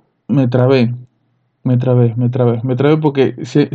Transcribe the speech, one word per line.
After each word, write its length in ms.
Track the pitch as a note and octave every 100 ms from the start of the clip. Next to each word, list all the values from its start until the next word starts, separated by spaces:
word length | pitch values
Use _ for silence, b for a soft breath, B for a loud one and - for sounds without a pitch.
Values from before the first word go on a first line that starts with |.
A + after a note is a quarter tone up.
| _ _ -
me 180 | D3 B2+
trabé, 460 | B2 B2+ C3+ A#2 A#2+ - _ _ _ _ _ C3+
me 100 | B2
trabé, 380 | B2+ B2 A#2+ A2+
me 140 | B2
trabé, 320 | B2 A#2+ A#2
me 140 | B2+ B2+
trabé 180 | C#3+ D#3
porque 400 | D#3 C#3 C3 -
se, 240 | - D3+ C#3+